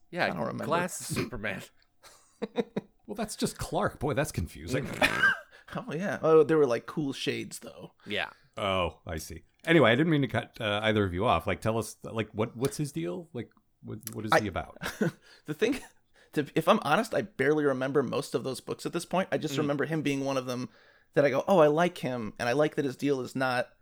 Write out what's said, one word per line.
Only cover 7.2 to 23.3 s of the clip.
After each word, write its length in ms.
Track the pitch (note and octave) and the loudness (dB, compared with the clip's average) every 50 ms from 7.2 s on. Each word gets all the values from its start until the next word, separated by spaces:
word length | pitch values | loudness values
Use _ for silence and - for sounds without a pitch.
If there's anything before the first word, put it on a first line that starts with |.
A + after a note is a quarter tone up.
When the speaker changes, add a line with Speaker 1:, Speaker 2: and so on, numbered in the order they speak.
| - C3+ A#2+ A#2 A2+ F#2+ - - | -4 -4 -4 -4 -6 -10 -12 -14
Speaker 2:
though. 320 | - - - - - - _ _ _ | -16 -16 -16 -16 -18 -20 _ _ _
Speaker 1:
Yeah. 240 | - G#2 F#2 D#2+ - - _ _ _ _ | -6 -4 -4 -4 -4 -8 _ _ _ _
Speaker 3:
Oh, 440 | A2 G#2+ G2 F#2+ F#2 F2 E2 - _ _ | -4 0 0 2 2 0 -2 -4 _ _
I 120 | F#2 E2 | -8 -8
see. 260 | D#2+ - - D#2+ D#2 - _ _ _ - | -8 -8 -10 -14 -16 -18 _ _ _ 0
Anyway, 260 | D#3+ E3+ D#3+ B2 G#2+ | 4 6 8 8 8
I 40 | A#2+ | 6
didn't 160 | C3+ E3 F3 | 6 4 4
mean 100 | D3+ C#3+ | 4 2
to 60 | C3+ A2+ | 2 0
cut, 260 | - A#2 - - _ - | -2 -4 -4 -4 _ -6
uh, 180 | A#2 G#2 G2+ G#2 | -2 -2 0 2
either 220 | A2 A2 G#2+ G#2+ G2+ | 2 2 4 4 2
of 100 | F2+ F2 | 2 0
you 120 | F2+ A2 | 0 2
off. 200 | A#2+ F2+ E2 - | 2 2 2 2
Like, 140 | G2 F#2 - | -2 -4 -2
tell 180 | - A2 A2+ | -2 -2 0
us, 200 | A2+ G#2 - - _ - | 0 -2 -4 -8 _ -14
like, 260 | - A2 A2+ G#2+ - | -8 -6 -6 -6 -4
what, 240 | - G2 A2+ - - | -2 -4 -4 -4 -2
what's 220 | A2+ F3+ F3+ - | -4 -4 -4 -2
his 160 | - D3+ C3+ - | -4 -6 -6 -6
deal? 340 | E3 E3 F3 F3+ F3+ E3 - - | -6 -6 -6 -6 -8 -12 -10 -10
Like, 160 | A#2+ - - _ _ _ _ _ _ - | -10 -10 -12 _ _ _ _ _ _ -14
what, 160 | A2+ A2+ G#2+ - - - | -12 -12 -12 -12 -10 -10
what 120 | A2+ G#2 | -8 -2
is 60 | A2 | 2
Speaker 2:
I 80 | E3 D3+ | 2 2
Speaker 3:
he 80 | G#2+ | 2
about? 300 | G2 E2+ F2 C#2 - - - E3+ - - - G3+ D#3 - | 0 -4 -6 -8 -8 -12 -10 -10 -10 -4 -2 -2 -2 -2
Speaker 2:
<laughs> 320 | _ _ - - - _ | _ _ -20 -20 -20 _
The 80 | D3+ D3+ | -10 -2
thing, 260 | - G#3+ B3+ C4+ - - - _ _ _ _ _ _ _ _ - | 0 0 0 0 -2 -6 -14 _ _ _ _ _ _ _ _ -4
to, 120 | D3+ C#3 - - | -4 -4 0 -2
if 140 | E3 - F3 | 0 4 4
I'm 100 | A3 - - | 4 4 4
honest, 300 | C#3+ D#3 G3+ B3 - - | 2 2 2 2 0 -2
I 80 | - G#2+ | -2 -2
barely 420 | - _ - B2+ D3 D#3 D3+ D3 | -4 _ 0 2 2 2 4 2
remember 360 | C#3 C3 B2+ C3 C#3 C#3 D3 | 2 0 0 -2 0 0 0
most 320 | B2+ - A2 A#2+ - - - | 0 0 -2 -4 -4 -2 -4
of 120 | B2 A2+ | -4 -4
those 160 | C3+ B2 - | -4 -8 -8
books 240 | - - D3 - - | -8 -10 -10 -8 -8
at 80 | D#3 - | -6 -6
this 100 | C#3+ - | -6 -6
point. 220 | - F3+ F3+ F#3+ - | -2 -2 -2 0 0
I 80 | - | -2
just 180 | C3 C#3+ D3+ - | -2 -2 -2 -2
Speaker 3:
Mm. 40 | D#3 | -2
Speaker 2:
remember 260 | D3+ C#3+ D3 C#3 C#3 | 0 0 0 0 0
him 160 | D3+ D#3+ D#3 C3+ | -2 -2 -2 0
being 200 | C#3+ C#3 C#3 C3+ | 0 0 0 -2
one 140 | C3+ C#3 | -2 -2
of 80 | C3 B2+ | -2 -2
them 240 | B2+ B2 B2 B2+ - _ - _ - _ _ _ _ - | -4 -6 -6 -6 -8 _ -20 _ -20 _ _ _ _ 2
that 100 | D3 C#3 | 2 4
I 40 | C#3 | 4
go, 140 | B2 C#3 - - | 2 2 2 4
"Oh, 100 | G3 E3+ | 6 8
I 80 | D3+ | 8
like 300 | D3 D3 D#3+ F3 F3 F3 | 8 6 4 2 2 0
him, 340 | - - B2+ B2+ A#2+ G#2+ G2 - - | -4 -6 -4 -4 -4 -6 -8 -6 -2
and 80 | A#2+ | 0
I 60 | A#2+ B2+ | 2 4
like 220 | D3 D#3 D#3 - | 4 2 2 2
that 100 | D#3 C#3 | -2 -2
his 100 | B2+ B2+ | -2 -4
deal 240 | - C3+ C#3+ C#3 C3 | -2 0 0 0 0
is 160 | B2 A2+ | -2 -6